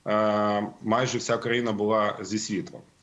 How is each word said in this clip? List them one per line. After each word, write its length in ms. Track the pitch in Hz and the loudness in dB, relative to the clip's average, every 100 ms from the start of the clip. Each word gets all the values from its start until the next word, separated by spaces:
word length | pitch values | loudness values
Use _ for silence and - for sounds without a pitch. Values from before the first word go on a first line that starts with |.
| - | -2
е, 600 | 107 107 104 104 104 104 - | 2 4 2 2 0 -2 -6
майже 360 | 110 117 127 120 | 0 2 2 -2
вся 200 | - 117 | -2 -2
країна 340 | 120 120 117 | 0 0 0
була 460 | 104 104 110 104 104 | 0 2 2 2 -2
зі 160 | 95 107 | -4 -4
світлом. 440 | - 95 - 62 - _ | -2 -4 -6 -12 -20 _